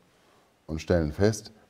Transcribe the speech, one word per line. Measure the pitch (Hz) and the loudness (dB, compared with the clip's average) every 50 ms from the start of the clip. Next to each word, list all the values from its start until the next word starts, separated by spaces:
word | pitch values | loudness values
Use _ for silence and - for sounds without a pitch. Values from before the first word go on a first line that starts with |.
| _ _ _ _ _ _ _ _ _ _ _ _ _ | _ _ _ _ _ _ _ _ _ _ _ _ _
und | - 80 80 | -10 -10 -6
stellen | - - 92 85 80 73 | 0 2 2 2 2 0
fest, | 71 - 98 107 110 - - - - _ _ _ | 0 2 2 2 0 -2 -10 -18 -20 _ _ _